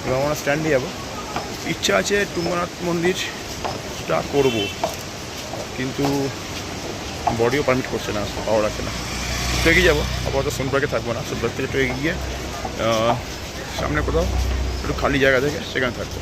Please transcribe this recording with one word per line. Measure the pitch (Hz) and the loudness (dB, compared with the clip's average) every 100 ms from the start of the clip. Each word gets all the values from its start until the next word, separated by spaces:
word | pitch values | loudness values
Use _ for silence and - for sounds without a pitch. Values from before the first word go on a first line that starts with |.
এবার | 123 131 | 0 2
আমরা | 143 | 2
স্ট্যান্ডে | 151 143 147 160 | 0 0 0 4
যাবো। | 135 123 - - - - - - - - | 2 2 -6 -8 -8 -6 -6 -6 -6 -4
ইচ্ছা | - - 196 | 0 2 4
আছে | 190 202 196 | 4 2 2
তুঙ্গনাথ | 160 170 175 175 - | 0 0 0 -2 -2
মন্দিরটা | 175 170 175 190 - - - - - - - - - 80 - | 0 2 2 0 -4 -6 -8 -6 -6 -6 -8 -8 0 0 2
করবো, | 143 135 113 101 - - - - - - - - - - - | 4 4 4 -2 -2 -4 -4 -8 -10 -10 -8 -8 -8 -6 -4
কিন্তু | 131 123 143 139 139 - - - - - - - - - - 113 | -4 0 0 2 -2 -4 -8 -8 -6 -8 -8 -8 -8 -2 0 2
বডিও | 120 139 139 | 2 4 4
পারমিট | 127 - | 2 0
করছে | 113 - | -2 -2
না, | 104 101 - 101 | -2 -2 -4 2
পাওয়ার | 110 104 | 4 2
আছে | - | 0
না। | 101 - - - - - - - | -4 -4 -4 -4 -4 -2 0 4
একটু | 165 | 6
এগিয়ে | 165 170 | 6 6
যাবো, | 151 - - 135 | 4 0 -2 0
আপাতত | 135 139 | 0 0
সোনপ্রয়াগে | - 135 139 143 | -2 0 2 2
থাকবো | 120 117 | 0 -2
না, | 117 - | -4 -4
সোনপ্রয়াগ | 120 117 - | -2 -2 -2
থেকে | 131 | -2
একটু | 135 | 0
এগিয়ে | 131 127 | 0 0
গিয়ে, | 151 | -2
আহ, | 175 - - - - - - 110 113 113 120 - - - - - - | -2 -4 -6 -6 -6 -6 -2 2 4 4 2 -2 -8 -8 -8 -6 -4
সামনে | 135 151 147 | 0 0 2
কোথাও | 156 185 - - - - - | 2 2 2 2 0 0 -2
একটু | - 143 | -4 0
খালি | 127 139 | 2 4
জায়গা | 131 131 | 6 6
থেকে | 143 143 - | 4 -2 -2
সেখানে | 131 127 107 | 0 0 -2
থাকবো। | 90 - | -6 -6